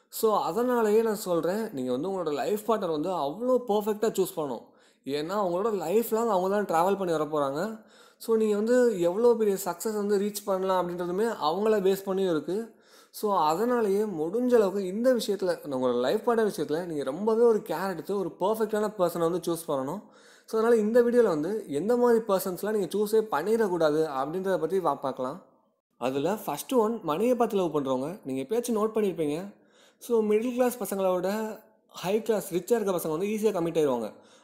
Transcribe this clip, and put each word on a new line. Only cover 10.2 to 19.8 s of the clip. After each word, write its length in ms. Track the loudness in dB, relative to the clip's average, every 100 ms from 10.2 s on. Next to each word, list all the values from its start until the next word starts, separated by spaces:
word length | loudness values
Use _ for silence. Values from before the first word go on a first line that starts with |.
| 0 -4
பண்ணலாம் 440 | -4 -2 0 0 0
அப்படின்றதுமே 360 | -4 -4 -2 -2 -2
அவங்கள 380 | -2 0 2 2
பேஸ் 260 | 2 0 -2
பண்ணியும் 240 | -2 0
இருக்கு. 440 | 0 -2 -4 -6 -12 _ -20 -20
So, 260 | -6 0 2
அதனாலேயே 680 | 2 2 2 2 2 2
முடிஞ்ச 520 | 0 -2 -2 0 4
அளவுக்கு 320 | 6 4 2 -4
இந்த 280 | 0 2
விஷயத்துல, 440 | 2 2 -2 -2 -2 -4
உங்களோட 300 | 0 2 2
லைஃப் 300 | 2 0 0
பார்ட்னர் 200 | 2 0
விஷயத்துல 320 | -2 -4 -4
நீங்க 180 | -4 -4
ரொம்பவே 400 | -4 -4 0 4
ஒரு 160 | 4 4
கேர் 320 | 0 -4 -4
எடுத்து 280 | -4 -4 -4
ஒரு 180 | -4 -2
பர்ஃபெக்ட்டான 520 | -2 0 -2 -2 -2 0
பர்சனை 320 | 0 2 0
வந்து 220 | 0 -2
சூஸ் 180 | -4 -4
பண்ணணும். 300 | -4